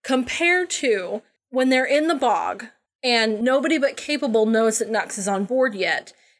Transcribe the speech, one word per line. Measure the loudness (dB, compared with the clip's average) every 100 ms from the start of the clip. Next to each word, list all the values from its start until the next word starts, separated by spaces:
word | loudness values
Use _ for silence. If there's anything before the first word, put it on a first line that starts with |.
compared | -4 -2 -2 0 2 2 0
to | -2 0 0 -2 -10 -12 _ _
when | 0 2
they're | 2 2
in | 2 2
the | 0
bog | 0 0 -2 -8 -12 _ _ _
and | 0 2 2 0
nobody | 2 2 2 0
but | 0 -4
Capable | -6 -4 0 2 2
knows | 4 2 0
that | -2
Nux | -4 -4 -6
is | -4
on | -2 0
board | 0 0 0
yet. | -2 -2 -6 -18 _